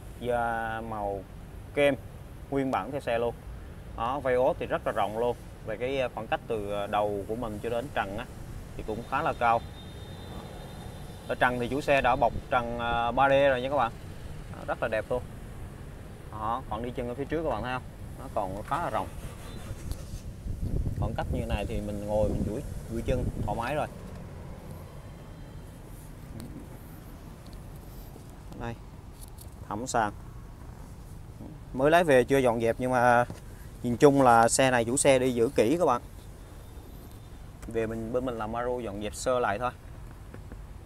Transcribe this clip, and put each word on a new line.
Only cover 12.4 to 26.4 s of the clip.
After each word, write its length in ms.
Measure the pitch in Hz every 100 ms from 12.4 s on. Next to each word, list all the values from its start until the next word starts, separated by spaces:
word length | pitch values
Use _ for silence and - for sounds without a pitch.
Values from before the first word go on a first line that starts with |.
| -
trần, 280 | 127 117 120
ờ, 340 | 117 117 117
ba 160 | 123 139
D 40 |
rồi 280 | 135 139 127
nha 80 | 131
các 80 | 143
bạn. 160 | 117 - - - - - -
Đó, 60 | - -
rất 160 | 160
là 60 | 123
đẹp 160 | 110 -
luôn. 120 | 127 - - - - - - - - - - -
Đó, 300 | 107 107 123 -
còn 120 | 107
đi 80 | 123
chân 180 | 120 120
ở 60 |
phía 100 | 123
trước 180 | 135 151
các 80 | 160
bạn 120 | 110
thấy 100 | 120
không? 100 | 127 - - - -
Nó 60 | 131
còn 280 | 117 98 98
khá 200 | - 143
là 80 | 160
rộng. 160 | 110 92 - - - - - - - - - - - - - - - - - - -
Khoảng 140 | 104
cách 120 | - -
như 140 | 123 117
này 200 | 110 101
thì 120 | 107
mình 260 | 104 104 104
ngồi 220 | 107 104
mình 140 | 107 101
duỗi, 160 | 110 143 - -
duỗi 100 | 113
chân 220 | 113 127 - -
thoải 120 | 104 107
mái 160 | 120
rồi. 120 | 151 117 - - - - - - - - - - - - - - - - - - - - - - - - -